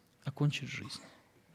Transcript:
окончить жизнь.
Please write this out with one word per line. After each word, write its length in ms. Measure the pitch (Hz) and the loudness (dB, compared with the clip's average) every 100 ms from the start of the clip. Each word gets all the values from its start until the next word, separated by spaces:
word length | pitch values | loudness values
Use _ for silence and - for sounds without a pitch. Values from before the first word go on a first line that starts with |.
| - - - | -20 -10 -6
окончить 440 | - 147 - 131 | 4 4 4 -2
жизнь. 300 | - - - - - - - - | -6 -8 -10 -12 -20 -20 -20 -20